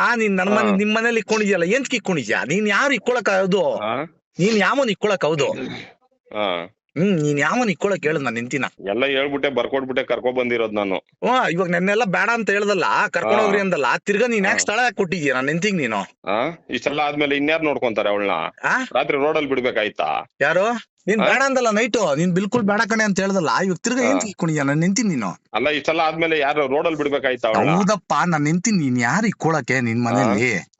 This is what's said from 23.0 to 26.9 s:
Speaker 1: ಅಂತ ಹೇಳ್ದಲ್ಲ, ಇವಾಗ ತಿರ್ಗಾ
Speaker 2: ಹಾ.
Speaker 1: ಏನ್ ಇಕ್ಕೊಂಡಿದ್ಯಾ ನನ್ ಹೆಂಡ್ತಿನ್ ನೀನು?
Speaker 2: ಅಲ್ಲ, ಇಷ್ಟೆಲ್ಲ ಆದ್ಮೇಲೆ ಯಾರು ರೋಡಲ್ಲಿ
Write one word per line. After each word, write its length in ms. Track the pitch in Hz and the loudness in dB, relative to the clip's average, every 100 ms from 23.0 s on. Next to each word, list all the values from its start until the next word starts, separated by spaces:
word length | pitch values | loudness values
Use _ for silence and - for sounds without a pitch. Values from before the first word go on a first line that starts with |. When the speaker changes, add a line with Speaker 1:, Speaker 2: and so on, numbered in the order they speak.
Speaker 1:
ಅಂತ 160 | 214 190 | 2 2
ಹೇಳ್ದಲ್ಲ, 300 | 196 196 147 120 | 0 0 2 2
ಇವಾಗ 120 | 190 170 | 0 -2
ತಿರ್ಗಾ 200 | 240 254 | -2 0
Speaker 2:
ಹಾ. 60 | 240 | 2
Speaker 1:
ಏನ್ 120 | - 208 | 0 -2
ಇಕ್ಕೊಂಡಿದ್ಯಾ 340 | - 170 156 | -4 -2 0
ನನ್ 180 | 139 147 | 0 2
ಹೆಂಡ್ತಿನ್ 280 | 175 202 220 | 2 2 0
ನೀನು? 220 | 143 98 - _ | 0 -4 -8 _
Speaker 2:
ಅಲ್ಲ, 140 | 107 143 | -2 0
ಇಷ್ಟೆಲ್ಲ 320 | 147 151 165 | 0 0 0
ಆದ್ಮೇಲೆ 380 | 160 160 165 156 | 0 0 0 2
ಯಾರು 280 | 139 151 135 | 2 0 0
ರೋಡಲ್ಲಿ 300 | 143 165 | 0 0